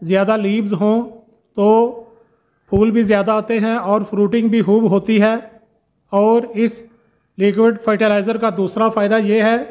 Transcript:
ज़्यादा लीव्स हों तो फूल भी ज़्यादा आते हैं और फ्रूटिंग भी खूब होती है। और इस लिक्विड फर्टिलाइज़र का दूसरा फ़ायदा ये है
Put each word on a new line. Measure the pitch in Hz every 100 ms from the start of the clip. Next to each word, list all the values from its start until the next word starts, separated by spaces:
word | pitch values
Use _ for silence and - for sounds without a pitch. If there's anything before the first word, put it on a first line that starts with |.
ज़्यादा | 170 190 196 220
लीव्स | 196 214 202 175
हों | 208 233
तो | 240 - _ _ _ - 208 226 240 240 - _ _ _ _ _ -
फूल | 196 220
भी | 226
ज़्यादा | 208 208 196 214
आते | 214 226
हैं | 220 233
और | 185 208 202
फ्रूटिंग | 202 202 233 226
भी | 226
खूब | 175 220 214
होती | 196 196 220
है। | 214 226 - - _ _ _ _ -
और | 196 214 233 233 220
इस | 226 - - _ _ _ _ -
लिक्विड | 202 196 226 226
फर्टिलाइज़र | 220 208 220 208 202 220
का | 226
दूसरा | 185 185 214 220
फ़ायदा | 220 202 220
ये | 202 220
है | 214 233 285